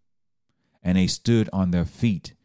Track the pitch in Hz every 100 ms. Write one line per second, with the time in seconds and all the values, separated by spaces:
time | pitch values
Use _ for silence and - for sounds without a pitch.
0 | _ _ _ _ _ _ _ _ 90 92
1 | 90 - - 117 107 95 90 87 82 -
2 | 120 90 - -